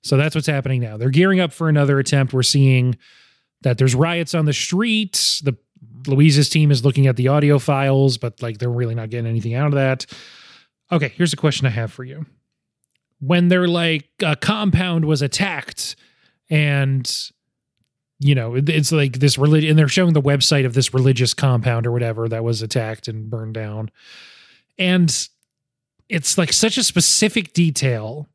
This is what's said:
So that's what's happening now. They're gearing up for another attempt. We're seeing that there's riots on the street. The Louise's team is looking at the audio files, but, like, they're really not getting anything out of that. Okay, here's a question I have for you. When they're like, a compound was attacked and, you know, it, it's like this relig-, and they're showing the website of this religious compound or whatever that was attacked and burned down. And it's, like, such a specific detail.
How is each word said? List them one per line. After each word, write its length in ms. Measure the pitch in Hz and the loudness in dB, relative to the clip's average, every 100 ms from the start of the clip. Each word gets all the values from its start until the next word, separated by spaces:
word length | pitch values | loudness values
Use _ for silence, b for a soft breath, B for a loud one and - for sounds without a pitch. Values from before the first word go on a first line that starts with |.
So 140 | - 135 | 0 0
that's 180 | 151 | 0
what's 140 | 156 151 | -2 -2
happening 320 | 139 135 131 | -2 -2 -4
now. 160 | 117 107 | -4 -4
They're 140 | 127 | 0
gearing 280 | 139 190 185 | 4 4 4
up 140 | 170 | 0
for 160 | - 165 | -2 0
another 320 | 151 143 139 | 2 4 2
attempt. 320 | 135 143 131 | 2 0 2
We're 100 | 131 | 0
seeing 540 | 123 143 135 131 127 120 b b b b b _ | 2 4 4 4 2 -4 b b b b b _
that 160 | 135 117 | -2 2
there's 160 | 131 | 2
riots 400 | 123 165 170 160 | 2 0 0 -2
on 120 | 170 151 | 0 0
the 60 | |
street. 880 | 143 - 180 233 214 208 - - - | -2 -2 -2 0 -2 -2 -2 -2 -2
The 120 | 139 117 _ _ 113 117 131 | -4 -6 _ _ -20 -14 -2
Louise's 400 | 135 156 143 139 | 4 6 6 2
team 240 | 160 147 | 2 2
is 120 | 135 | 4
looking 220 | 131 131 135 | 2 2 2
at 80 | |
the 140 | 123 127 | 2 2
audio 320 | 147 147 143 | 2 4 2
files, 580 | 143 139 135 135 139 120 | 2 0 2 4 2 0
but, 240 | 120 - | -8 -8
like, 160 | 120 104 | -10 -6
they're 100 | 123 | -4
really 280 | 120 120 117 | -2 -4 -6
not 140 | 110 | -8
getting 180 | 120 117 | -6 -4
anything 240 | 113 113 | -4 -2
out 140 | 120 147 | -2 0
of 60 | |
that. 300 | 139 135 131 - B B B B B B _ _ | 2 0 -2 -8 B B B B B B _ _
Okay, 220 | 175 135 | -2 -2
here's 180 | - 170 | -2 -2
a 40 | - | 0
question 320 | 156 - 135 | -2 0 -2
I 20 | |
have 220 | 110 113 | -2 -6
for 100 | - | -10
you. 240 | 127 143 156 _ _ _ _ _ _ _ _ _ | -16 -14 -16 _ _ _ _ _ _ _ _ _
When 260 | 135 175 175 | -10 -4 -2
they're 220 | 185 180 | 0 -2
like, 400 | 170 170 156 - _ | -2 -4 -6 -8 _
a 140 | 170 | -6
compound 680 | 147 - 214 208 165 185 165 | -4 -4 -2 0 0 -2 -2
was 180 | 156 151 | -2 -2
attacked 720 | 139 - 196 156 - - - - b b b b _ | -2 -4 -6 -6 -12 -12 -12 -12 b b b b _
and, 580 | 156 147 139 135 135 123 - - _ _ _ _ _ _ _ _ _ | -2 0 0 0 -2 -4 -8 -10 _ _ _ _ _ _ _ _ _
you 160 | 139 | 2
know, 220 | 135 113 127 | 2 0 -2
it, 120 | 143 | 0
it's 220 | 156 143 | 0 0
like 300 | 160 139 123 | 0 0 2
this 180 | 139 131 | 2 2
relig-, 300 | 143 156 156 | 2 4 4
and 80 | 156 | 4
they're 80 | 147 | 4
showing 260 | 190 180 | 2 2
the 80 | 151 | 2
website 440 | 139 143 - 147 131 | 2 2 2 2 2
of 80 | |
this 180 | 123 127 | 0 0
religious 400 | 131 131 123 123 | 2 2 2 0
compound 540 | - 135 120 123 117 117 | 0 0 2 0 -2 -2
or 60 | |
whatever 360 | 120 117 110 113 | -2 -4 -4 -4
that 140 | 113 | -2
was 180 | 113 110 | -2 -4
attacked 460 | 110 127 110 110 - | -2 -4 -4 -8 -10
and 240 | 110 110 | -10 -8
burned 240 | 113 110 | -10 -8
down. 340 | 110 107 107 110 B B B B B B B B - | -8 -8 -8 -10 B B B B B B B B -4
And 480 | 180 185 165 - - _ _ _ _ _ _ _ _ | 0 4 2 0 -8 _ _ _ _ _ _ _ _
it's, 280 | 170 - - | -6 -2 -2
like, 160 | 165 | 0
such 240 | - 220 269 | 0 0 0
a 60 | |
specific 680 | 226 - - - 214 226 180 | 0 0 0 2 0 0 -2
detail. 760 | - 165 135 135 117 107 139 147 | 0 0 0 -2 -2 -6 -12 -16